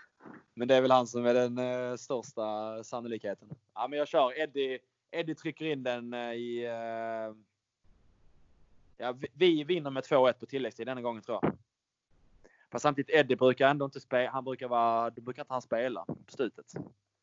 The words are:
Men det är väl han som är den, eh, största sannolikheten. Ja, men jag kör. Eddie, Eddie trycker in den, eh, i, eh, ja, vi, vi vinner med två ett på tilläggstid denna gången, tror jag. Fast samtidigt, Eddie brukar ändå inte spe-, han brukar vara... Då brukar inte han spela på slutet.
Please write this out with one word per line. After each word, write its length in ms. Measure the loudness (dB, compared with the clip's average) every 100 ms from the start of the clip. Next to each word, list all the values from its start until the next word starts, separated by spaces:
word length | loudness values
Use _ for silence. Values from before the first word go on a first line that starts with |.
| -20 _ -20 -20 _
Men 140 | -4 4
det 60 |
är 60 | 6
väl 100 | 8
han 160 | 6 4
som 200 | 0 4
är 80 |
den, 240 | 4 4 0
eh, 380 | -4 -2 -4 -6
största 880 | -6 -6 -6 -6 -4 -4 -6 -8
sannolikheten. 640 | -10 -10 -8 -8 -6 -8 -10 -20 _
Ja, 140 | -8 -4
men 100 | -2
jag 100 | 0
kör. 300 | 4 4 2
Eddie, 400 | -4 -2 -2 -4 _ _ _
Eddie 240 | -6 -6
trycker 300 | -6 -8 -6
in 180 | -4 -4
den, 320 | -2 -4 -4
eh, 180 | -6 -6
i, 320 | -6 -6 -6 -6
eh, 680 | -6 -6 -6 -6 -6 -8 -10 _ _ _ _ _ _ _ _ _ _ _ _ _ -20 _ -8
ja, 160 | -6
vi, 160 | -6 -8
vi 300 | 4 4 4
vinner 260 | 2 -2 -2
med 140 | -6
två 240 | 2 6 6
ett 120 | 4
på 60 | -2
tilläggstid 400 | -4 -4 -6 -8
denna 140 | -4
gången, 220 | -4 -6
tror 160 | -6 -4
jag. 140 | -4 -6 _ _ _ _ _ _ _ _ _ _ _
Fast 120 | -2
samtidigt, 320 | 0 0 2
Eddie 220 | 4 4 4
brukar 320 | 4 6 4
ändå 140 | 2
inte 160 | -2 -8
spe-, 300 | -2 0 0
han 140 | -4
brukar 240 | -6 -8 -2
vara... 420 | 2 4 2 0
Då 120 | -6
brukar 200 | -10 -10
inte 120 | -6
han 80 | -6
spela 420 | -4 -2 -2 -4
på 120 | -8 -12 -10
slutet. 440 | -4 -4 -4 -14 -12 -12 _ _ _